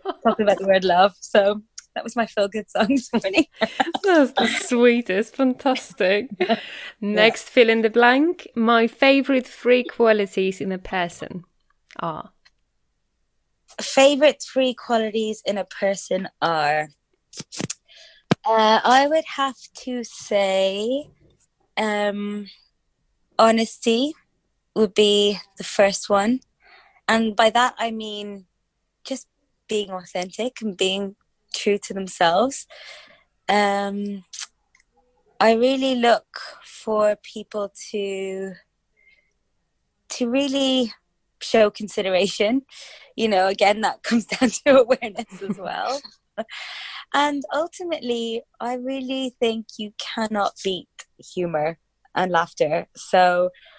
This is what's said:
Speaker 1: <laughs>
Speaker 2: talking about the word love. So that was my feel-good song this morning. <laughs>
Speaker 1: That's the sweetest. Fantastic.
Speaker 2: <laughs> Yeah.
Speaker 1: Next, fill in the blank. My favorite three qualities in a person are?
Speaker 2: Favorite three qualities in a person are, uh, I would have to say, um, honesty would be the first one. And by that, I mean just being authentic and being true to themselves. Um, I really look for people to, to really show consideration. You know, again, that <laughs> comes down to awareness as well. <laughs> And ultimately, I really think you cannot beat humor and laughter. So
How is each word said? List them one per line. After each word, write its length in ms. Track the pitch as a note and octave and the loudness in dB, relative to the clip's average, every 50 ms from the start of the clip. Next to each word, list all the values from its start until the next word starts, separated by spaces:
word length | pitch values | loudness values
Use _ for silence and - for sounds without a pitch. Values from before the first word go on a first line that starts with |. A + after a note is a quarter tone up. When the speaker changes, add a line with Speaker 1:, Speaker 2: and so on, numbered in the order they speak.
| - | -8
Speaker 1:
<laughs> 180 | - - - - | -10 -8 -2 0
Speaker 2:
talking 180 | A3+ G#3+ - G#3 | 0 2 2 2
about 140 | G3+ F#3+ | 2 2
the 100 | - G3 | 2 2
word 160 | G3 F#3+ F#3+ F3+ | 2 2 4 2
love. 300 | F#3 F3 F3+ G3 G3+ - _ | 4 4 4 4 4 2 _
So 400 | - - - G#3+ G3 G3+ G#3 G#3+ G#3+ _ _ - - _ - | -6 0 2 4 4 4 2 -2 -6 _ _ -20 -20 _ -12
that 100 | - - | -12 -10
was 120 | A#3 - | -6 -4
my 100 | A#3+ A3 | -4 -4
feel-good 420 | - - G#3+ G3+ G3+ A3 G#3+ G3+ - | -2 -2 -2 -2 -2 -2 -6 -8 -4
song 180 | - - A3 G3 | -2 0 2 2
this 240 | C#4 C4 - - - | 2 0 0 -2 -2
morning. 320 | G#3+ - G3 F#4+ F4 C#4+ - _ - A#3 - - | -2 -2 0 0 0 -2 -2 _ -4 -4 -2 -2
<laughs> 300 | - - E4+ - - - | -2 -4 -2 -4 -2 2
Speaker 1:
That's 280 | G4 F4 D#4 C4+ A#3 - | 4 6 6 4 4 2
the 140 | - A#3 | 0 0
sweetest. 880 | A3 - - - - B3+ A#3 A#3+ A#3+ A#3 A#3+ A#3 - F#3 G3 A3+ - - | 0 0 -2 -2 0 2 4 6 6 6 4 0 -2 -2 -2 -2 -2 -2
Fantastic. 920 | - C4+ B3+ B3 - - C4+ C4 - - - - - G3 F3+ G3+ G#3 B3 - G3+ | 0 0 0 0 0 -2 -2 -2 -2 -4 -8 -4 -2 0 2 2 0 -2 -6 -6
Speaker 2:
<laughs> 40 | - | -4
Yeah. 200 | F#4 - A3+ - - - - - - - - _ | -2 0 0 -2 -4 -8 -16 -16 -16 -18 -12 _
Speaker 1:
Next, 480 | G#3 G#3 G#3 G#3+ G#3+ A3+ A3 - - | -6 -2 2 4 4 4 2 0 -6
fill 220 | - - C4 A#3 A3+ | 2 4 6 6 6
in 140 | A3+ A3+ A3 | 4 4 2
the 80 | A3 | 2
blank. 560 | G#3+ A#3+ A#3+ A#3+ B3+ C4+ D4+ F4 F4+ - - - _ | 4 4 6 6 6 4 4 2 0 -4 -10 -10 _
My 320 | A#3+ A3+ A3+ A#3 A3+ A3+ | 0 2 4 4 4 2
favorite 580 | A#3 - - C#4 C4+ C#4 C#4 C4 - C4+ B3+ B3+ | 2 2 2 4 4 4 4 2 2 0 0 0
three 360 | - - - - A#3+ B3 B3 B3 | -4 -10 -2 2 4 4 4 2
qualities 760 | - - - A#3 A3 A3 G#3 G3+ F#3+ - G3 F#3+ F#3+ F#3+ - | -2 0 2 4 4 4 4 0 -2 -2 -2 -2 -2 -2 -4
in 120 | - F#3+ | -6 -6
a 80 | F#3+ F#3 | -6 -8
person 640 | F#3 - F#3+ F#3 F3 E3+ - - - - - F3 F3 _ _ _ _ _ _ _ _ _ - - | -8 -6 -4 -4 -4 -6 -8 -12 -14 -12 -12 -14 -16 _ _ _ _ _ _ _ _ _ -12 -10
are? 320 | - E3 D#3 - - - _ _ _ _ _ _ _ _ _ _ _ _ _ _ _ _ _ _ _ _ _ _ _ _ _ _ _ _ _ - | -8 -8 -8 -8 -12 -16 _ _ _ _ _ _ _ _ _ _ _ _ _ _ _ _ _ _ _ _ _ _ _ _ _ _ _ _ _ -12
Speaker 2:
Favorite 600 | - - - C4+ C4+ C#4+ D4 C4 D4+ C#4 C4 - | -10 0 4 6 6 6 6 6 4 4 4 2
three 320 | - - - C4 C4 B3+ A#3 | -6 -6 -2 -2 0 0 -2
qualities 680 | - - - A#3+ A3+ A3 A3 G3+ A3+ A3 G#3+ G#3+ - - | -6 -4 -2 -2 -2 -2 -2 -2 -4 -4 -4 -6 -6 -6
in 120 | - G3+ | -6 -6
a 80 | G3 F#3 | -6 -8
person 640 | - - - G3+ G3 G3 F#3 - - F#3 F#3+ F#3+ - - _ | -8 -6 -4 -2 -2 -2 -4 -4 -4 -4 -4 -4 -8 -6 _
are, 460 | - E3+ E3 D#3 D3 D3 D3+ D3+ D3+ D3+ _ _ _ _ _ _ _ _ - - - _ - - - - - - _ _ _ - - - _ _ _ - - - - | -2 -2 0 0 0 0 0 -2 -4 -6 _ _ _ _ _ _ _ _ -16 -16 -16 _ -10 -8 -8 -8 -10 -12 _ _ _ -20 -20 -20 _ _ _ -4 -4 -2 0
uh, 340 | A3 A3 A3 A3 G#3+ A3 - - | 2 2 4 4 4 4 4 4
I 220 | A3 B3+ C4+ C#4 | 4 4 4 4
would 180 | D4 D#4 D#4+ D#4 - - | 2 0 -2 -2 -4 -4
have 200 | - C4+ C4+ B3 - - - _ - - | -4 -4 -4 -6 -10 -18 -20 _ -14 -10
to 200 | B3+ B3 B3 A3+ | -8 -8 -8 -8
say, 1040 | - - - - - G#3+ G3+ G3 F#3+ F#3+ F#3+ F#3+ F#3+ G3 G3+ G#3+ A#3+ C4 C#4+ D4+ - _ _ _ _ _ _ _ _ _ _ _ _ _ | -10 -14 -16 -6 -2 0 0 0 2 2 0 0 0 -2 -2 -4 -2 -4 -4 -6 -10 _ _ _ _ _ _ _ _ _ _ _ _ _
um, 720 | - A3 G#3+ G#3 G#3 G#3 G3+ G3+ G#3 G#3 G#3 G3+ G#3 G3+ G3 - _ _ _ _ _ _ _ _ _ _ _ _ _ _ _ _ | -4 -2 -2 -2 -2 -2 -2 -4 -4 -6 -8 -8 -10 -12 -14 -20 _ _ _ _ _ _ _ _ _ _ _ _ _ _ _ _
honesty 760 | - A3+ A3+ A3 A3+ A3+ - - - - A#3 A3+ A#3+ C4+ D4+ - - _ _ _ _ _ _ _ _ _ _ - | 4 4 4 4 2 0 -4 -6 -2 0 0 2 2 0 -2 -4 -10 _ _ _ _ _ _ _ _ _ _ 0
would 160 | A3 A3 - - | 0 0 2 4
be 440 | G#3+ G#3+ G#3 G#3 G3+ G#3 G3+ G3+ F#3 - _ _ | 4 4 4 4 4 2 2 0 -4 -8 _ _
the 80 | - F#3+ | -14 -12
first 440 | - - - G3+ G3 G3 - - - | -2 2 2 2 2 2 -2 -2 0
one. 300 | G3+ G3 G3+ A3+ B3+ B3+ - _ _ _ _ _ - _ _ _ _ _ _ - | 0 2 2 2 0 -2 -6 _ _ _ _ _ -20 _ _ _ _ _ _ 0
And 260 | A3 A3+ A3+ A3 G3+ | 0 2 2 0 2
by 140 | A#3 A3+ A3 | 2 2 4
that, 260 | A3 A#3 B3 C4 - | 4 4 2 2 0
I 140 | - A3+ A#3 | -4 -6 -6
mean 540 | A3 A3 A3 G#3 G#3 G#3 G#3 G#3 G3+ G3 F#3 _ _ _ _ _ _ _ _ _ _ _ - | -6 -8 -10 -10 -10 -10 -12 -12 -14 -16 -18 _ _ _ _ _ _ _ _ _ _ _ -12
just 240 | - C4+ B3 - _ _ _ _ _ _ _ _ | -10 -10 -10 -12 _ _ _ _ _ _ _ _
being 240 | - A3 G#3 G3+ G3 | -6 -4 -4 -4 -6
authentic 720 | F#3+ F#3 F3+ - - F3+ F3+ F#3 - - A3 B3+ - - | -10 -12 -10 -8 -8 -8 -8 -6 -6 -6 -6 -6 -6 -6
and 160 | A3+ G#3+ F3+ | -6 -6 -4
being 400 | - F#3+ F#3+ F#3+ G3+ G3+ G3 G3+ _ _ _ _ _ _ _ - | -2 -2 -2 0 -2 -4 -6 -10 _ _ _ _ _ _ _ -12
true 240 | - - G#3 G3+ G3+ | -4 -2 0 0 0
to 140 | - - G3 | -4 -8 -8
themselves. 720 | G3 F#3+ F#3 - - F3+ E3 E3+ G3 A#3+ C4+ - - - - - - - - - - - - _ _ _ _ _ _ _ - | -8 -8 -8 -2 0 2 2 4 2 2 0 -2 -6 -12 -14 -20 -20 -20 -20 -20 -20 -20 -20 _ _ _ _ _ _ _ 0
Um, 720 | G3+ G#3 G#3 G3+ G3+ G3+ G3+ G3+ G3+ G3+ G3+ G3+ G3+ F#3+ - _ - - - - _ _ _ _ _ _ _ _ _ _ _ _ _ _ _ _ _ - | 0 2 2 2 0 -2 -4 -4 -6 -6 -6 -8 -8 -12 -14 _ -16 -14 -14 -16 _ _ _ _ _ _ _ _ _ _ _ _ _ _ _ _ _ 2
I 100 | G#3 A3+ A3+ | 4 4 4
really 400 | A3+ B3 C4 C4+ C4 C4 C4 B3+ | 4 2 2 2 0 0 0 0
look 440 | A#3+ A#3 A#3+ A3 - - _ - - - - - - - | 2 4 4 4 2 0 _ -16 -18 -18 -18 -20 -20 -20
for 540 | - - - - A3 G#3+ G#3+ G#3+ G#3 G#3 - - | -20 -20 -12 -6 -4 0 2 2 2 0 -2 -8
people 500 | - - A3 G#3 - - G#3+ G3+ G3 - - - - | -14 -16 -16 -14 -10 -8 -8 -8 -8 -10 -16 -14 -10
to, 640 | - G#3 G3 G3 G3 F#3+ F#3+ F#3+ F#3+ F#3+ G3 F#3+ F3+ - _ _ _ _ _ _ _ _ _ _ _ _ _ _ _ _ _ _ _ _ _ _ _ _ _ _ _ _ _ - | -8 -6 -6 -6 -6 -6 -8 -8 -8 -8 -10 -10 -12 -16 _ _ _ _ _ _ _ _ _ _ _ _ _ _ _ _ _ _ _ _ _ _ _ _ _ _ _ _ _ -14
to 180 | - - B3 A#3 | -8 -6 -4 -2
really 640 | A#3+ C4+ C#4+ C#4 C4+ C#4 C4+ C4 C4 C4 B3 G#3+ - _ _ _ _ _ _ _ _ _ | 0 0 0 0 -2 0 0 0 0 0 -2 -2 -6 _ _ _ _ _ _ _ _ _
show 280 | - - - A3+ G#3+ G#3 | -4 0 4 4 4 4
consideration. 920 | G#3 - G#3+ F#3 - G#3+ F#3 F#3+ F#3 F3+ G3+ F3+ - - G3+ G#3+ B3+ C4+ C4 _ - - - - - - - _ _ | 2 -4 -12 -8 -6 -6 -2 0 0 0 0 0 0 0 0 0 0 -2 -4 _ -14 -20 -20 -20 -20 -20 -20 _ _
You 100 | - A3+ | -4 -2
know, 200 | A3 G3+ F#3 F#3 | 0 2 2 2
again, 340 | F#3+ G3+ - G3 G3 G#3 A3 | 0 2 2 2 2 2 2
that 200 | G#3+ F3 - - - | -2 -4 -4 -6 -4
<laughs> 40 | |
comes 180 | - A#3 A#3 - | -2 0 0 0
down 240 | - - - C4 A3 | -4 -2 0 0 0
to 300 | - - - C#4+ C4 C4+ | 0 0 4 6 6 6
awareness 640 | A#3 A3 B3+ - B3+ A3 F#3 A#3 A#3 - F#3+ F3+ | 6 4 2 -2 -2 -6 -8 -10 -10 -12 -14 -10
as 160 | G3 - G3 | -8 -8 -8
well. 440 | G3+ F3+ - F3 F3+ G3+ A3+ C4 C#4+ - - _ _ _ _ _ | -8 -8 -8 -6 -6 -6 -6 -6 -8 -10 -16 _ _ _ _ _
<laughs> 80 | - A3+ - - - - - - - - - - - - _ - | -12 -12 -12 -14 -16 -14 -14 -14 -14 -16 -16 -16 -18 -10 _ -2
And 300 | C#4+ D4 D4 C#4+ C#4+ - - - | 0 0 0 -2 -4 -6 -4 -4
ultimately, 880 | C#4+ E4 F4 - - F#4 E4+ D#4+ - - B3 A#3+ A#3 A3+ A3+ A3+ A#3 - _ _ - | -4 -4 -4 -8 -10 -8 -8 -8 -6 -4 -6 -4 -4 -4 -6 -8 -8 -10 _ _ -10
I 140 | A3+ A#3+ B3+ | -8 -8 -8
really 640 | B3 B3 C4 C4+ C4+ C4 B3+ C4+ C4 C4 B3 - _ | -8 -8 -8 -8 -8 -6 -6 -6 -6 -6 -8 -6 _
think 280 | A#3+ A3+ A3+ A3+ G#3+ - - | -2 -2 -2 -4 -8 -12 -14
you 160 | - G#3+ G#3 - | -12 -12 -12 -12
cannot 540 | - - - - A3+ A3 G#3+ G#3+ G3+ G3 - - - - | -14 -14 -12 -8 -8 -6 -4 -2 -2 -2 -2 -4 -6 -6
beat 240 | G3 F#3 E3 - _ _ - - _ _ - - - - | -6 -6 -6 -8 _ _ -20 -20 _ _ -20 -20 -12 -8
humor 440 | F3+ F3 E3+ D#3+ D3+ D3+ D#3+ E3+ - _ _ _ _ _ _ - | -6 -4 -4 -2 -2 -4 -4 -6 -8 _ _ _ _ _ _ -4
and 160 | - F#3 F3+ | -2 -2 0
laughter. 580 | F3 E3 F3 - - - D#3+ D3 D#3 E3+ D#3+ - _ | 0 0 -2 -2 -2 -4 -2 -2 -2 -4 -6 -8 _
So 540 | - - - - F#3 F3+ F3+ F3+ F3+ F3+ F3+ - _ - - - | -20 -6 0 2 4 4 4 4 2 0 -2 -4 _ -20 -20 -20